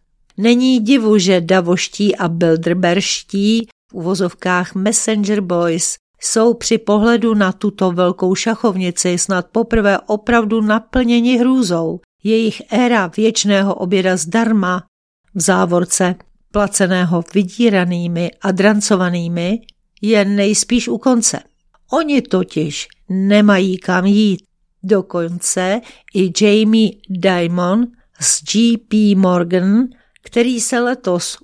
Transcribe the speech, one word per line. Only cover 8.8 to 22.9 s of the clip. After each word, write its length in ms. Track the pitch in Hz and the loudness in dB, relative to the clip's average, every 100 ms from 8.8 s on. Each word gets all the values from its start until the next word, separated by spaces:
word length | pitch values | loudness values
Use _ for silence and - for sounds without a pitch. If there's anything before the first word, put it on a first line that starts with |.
| 180 175 185 175 | -4 -2 -2 -2
snad 280 | - 185 - | -2 -4 -4
poprvé 460 | 226 226 226 202 196 - | -4 -2 0 2 0 -2
opravdu 540 | 208 - 240 214 226 | -4 0 0 2 0
naplněni 760 | 214 220 233 254 240 240 233 247 | 0 -2 -2 -2 2 2 2 2
hrůzou. 640 | 247 262 196 170 165 175 _ _ | 2 2 0 -2 -2 -6 _ _
Jejich 380 | 208 220 220 - - | -2 0 0 -4 -4
éra 380 | 214 240 233 180 180 | 0 2 0 -2 0
věčného 580 | 220 226 202 196 196 | -2 0 0 0 0
oběda 420 | - 180 190 185 185 | -2 -2 0 0 -2
zdarma, 680 | 170 226 233 220 185 180 - _ _ _ _ | -2 -2 0 0 0 -4 -8 _ _ _ _
v 60 | 196 | -4
závorce 720 | 165 185 185 175 175 - 180 180 _ _ _ | 0 2 2 0 0 -2 -2 -4 _ _ _
placeného 720 | 208 202 202 185 185 175 175 170 | -4 -2 0 0 0 0 -2 -2
vydíranými 960 | 202 180 - 233 190 175 175 175 170 175 - | -2 -2 0 2 2 0 -2 -4 -4 -6 -4
a 100 | 196 | -4
drancovanými, 1080 | 185 196 208 - 190 180 175 170 175 175 226 - _ _ _ | 2 2 2 2 0 0 -2 -4 -4 -4 -4 -8 _ _ _
je 220 | 208 214 | 0 2
nejspíš 640 | 196 202 202 208 - 240 240 | 2 0 0 0 0 -2 -2
u 100 | 233 | -2
konce. 400 | 269 240 226 - - _ _ _ - | 0 0 0 -4 -10 _ _ _ -6
Oni 300 | 277 311 285 | -2 0 -2
totiž 640 | - 185 180 156 151 143 - | 0 -2 -2 -4 -6 -6 -14